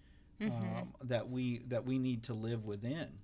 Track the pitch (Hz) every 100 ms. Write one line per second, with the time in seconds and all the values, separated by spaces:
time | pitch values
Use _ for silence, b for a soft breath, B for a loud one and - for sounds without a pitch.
0 | B B B - 214 - 185 117 - -
1 | 123 120 110 127 127 120 120 120 123 131
2 | 131 120 113 113 113 117 107 101 117 156
3 | - -